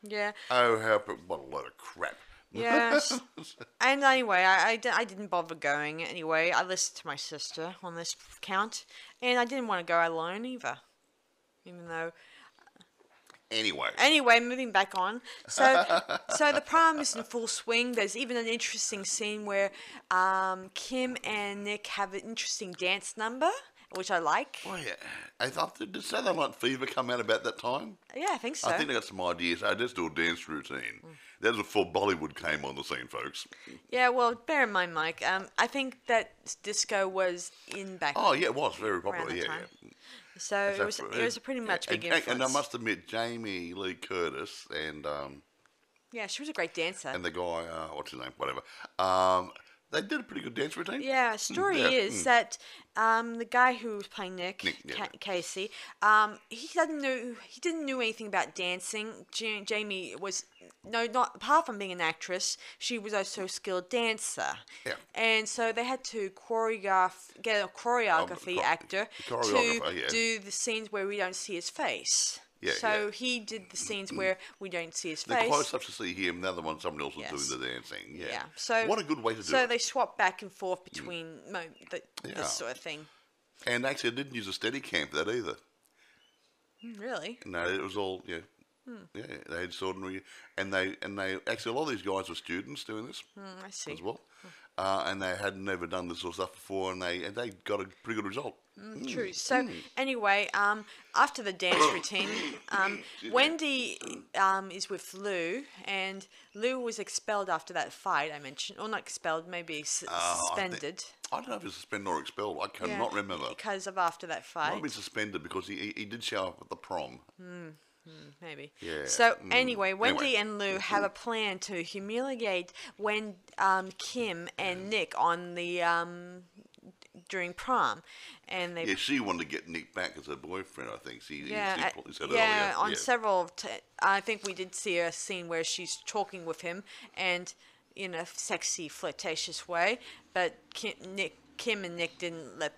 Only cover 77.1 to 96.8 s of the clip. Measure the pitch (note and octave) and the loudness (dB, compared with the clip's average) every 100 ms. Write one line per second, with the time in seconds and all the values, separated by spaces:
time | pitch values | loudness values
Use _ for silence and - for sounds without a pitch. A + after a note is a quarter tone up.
77.1 | - - D2 C2+ C2 B1+ A#1+ - G1+ G1+ | -6 -8 -4 -4 -2 -4 -6 -8 -12 -12
78.1 | D2 D#2+ - C#2 - - A3+ A3 G#3+ D#3 | -10 -6 -6 -8 -8 0 0 2 0 0
79.1 | D3+ A2+ A2 G2 C4 B3 A#3+ - C4+ A#3 | 0 0 -2 0 2 2 2 0 0 0
80.1 | - G#3 G#3 G3+ - F#3+ F#3 - - C3+ | 2 0 0 -14 -8 -4 -4 -6 -12 -10
81.1 | E3+ E3 D#3 - F#3+ E3 - - F3+ - | -10 -10 -14 -10 -10 -10 -16 -12 -12 -10
82.1 | - - - - - F3 G#3 - D3+ D#3 | -14 -10 -6 -4 -2 -4 -8 -8 -10 -12
83.1 | _ _ _ _ _ - A#2+ C3 C#3+ A#2+ | _ _ _ _ _ 0 0 0 0 -2
84.1 | A#2+ C#3 B2 G2 F#2 A2 C3+ - F2+ D2 | -2 -6 -6 -6 -2 -2 -2 -2 0 0
85.1 | D2 F2 A#2+ F#2+ A1 _ _ _ _ _ | 0 0 0 -2 -6 _ _ _ _ _
86.1 | _ _ _ _ _ _ _ A#3 G#3+ A3 | _ _ _ _ _ _ _ -16 -12 -8
87.1 | B3+ E3 A#3+ - F2+ E2+ F#2+ G2 F#2+ G2 | -6 -8 -12 -8 -2 0 0 -2 -2 -4
88.1 | F#2 F#2 E2+ - _ _ _ - A3+ F3 | -4 -6 -10 -10 _ _ _ -20 -18 -16
89.1 | - - - - E2 F2+ - F#2+ F#2 F#2+ | -14 -12 -12 -8 -6 -6 -6 -6 -6 -8
90.1 | F#2+ - - - - G2 F#2+ F#2 - F#2 | -10 -12 -20 -14 -8 -2 0 0 -2 -8
91.1 | G2+ F#2+ F#2+ - A#2 A#2 A#2+ D#3 A#2 G2 | -4 -4 -4 -4 -4 -2 -2 -2 -2 0
92.1 | F#2+ F#2 E2+ - F2 A#2 C#3+ - G#2+ A#2+ | -2 -2 -8 -6 -6 -6 -10 -8 -8 -8
93.1 | - - - G3 F#3 F#3+ G3 - C#3+ F#2 | -12 -16 -18 -18 -16 -14 -12 -10 -8 -6
94.1 | - _ - F#2 - - - F#2+ F#2+ D2 | -8 _ -20 -20 -20 -14 -2 2 2 2
95.1 | G2 F#2+ F#2 G2+ G2 G2 F#2 E2+ F#2 F2+ | 0 0 0 -2 -2 -4 -2 -2 -2 -4
96.1 | E2+ F2+ F2 F#2 - - G2 | -6 -6 -2 -4 -4 -6 -2